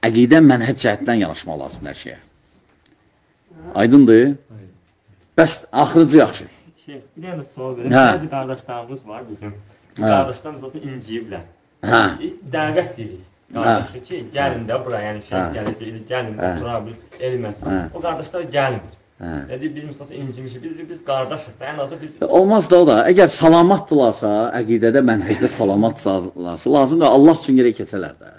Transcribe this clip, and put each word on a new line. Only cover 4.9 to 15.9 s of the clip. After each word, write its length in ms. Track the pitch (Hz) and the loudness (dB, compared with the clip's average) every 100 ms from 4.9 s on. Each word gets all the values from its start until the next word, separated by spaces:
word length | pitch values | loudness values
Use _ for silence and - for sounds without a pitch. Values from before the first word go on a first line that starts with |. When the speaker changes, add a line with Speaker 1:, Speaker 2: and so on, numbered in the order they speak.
| _ _ _ _ - | _ _ _ _ 0
Speaker 1:
Bəs 280 | 160 - - | 0 0 -6
axırıncı 480 | 123 139 165 156 147 | -2 2 4 6 6
yaxşı. 280 | 113 - - _ _ _ - | 4 0 -16 _ _ _ -20
Speaker 3:
Şey, 160 | 139 113 - | -20 _ -20
bir 60 | |
dənə 200 | 180 170 139 | -14 -14 -14
sual 300 | - 127 123 | -12 -12 -8
verim. 140 | 123 | 0
Speaker 1:
Hə. 140 | 127 127 | 4 4
Speaker 3:
Bəzi 220 | 98 156 | 2 -4
qardaşlarımız 760 | 139 131 127 - 120 117 131 110 | -8 -8 -12 -12 -14 -14 -18 -16
var 160 | 110 120 | -18 -16
bizim. 280 | 104 104 104 - _ _ - | -16 -16 -16 -20 _ _ -6
Speaker 1:
Hə. 60 | |
Speaker 3:
Qardaşlar, 520 | 110 101 - 127 156 | 0 0 0 -6 -14
misal 160 | 147 131 | -16 -16
üçün, 180 | 151 139 | -14 -14
inciyiblər. 540 | 131 107 113 107 95 82 _ _ _ | -14 -12 -12 -12 -16 -18 _ _ _
Speaker 1:
Hə. 180 | 98 117 98 87 - - 139 | 0 2 2 -2 -12 -14 -10
Speaker 3:
Dəvət 380 | 156 151 151 - | -6 -4 -4 -4
deyirik. 280 | - 107 92 - _ _ | -10 -16 -16 -20 _ _
Speaker 1:
Hə. 80 | 120 | -6
Speaker 3:
Qardaşı 480 | 117 107 - 127 | 0 0 -2 -14
ki, 200 | - 180 113 | -14 -14 -10
gəlin 340 | 135 139 120 110 | -6 -4 -4 -6
də 120 | 110 | -8
bura, 200 | - 110 | -6 -8
yəni, 200 | 104 104 | -8 -12
şəhid 240 | 101 95 90 | -8 -6 -6
Speaker 1:
Hə. 80 | |
Speaker 3:
gələcək, 480 | 78 107 107 110 | -6 -8 -10 -12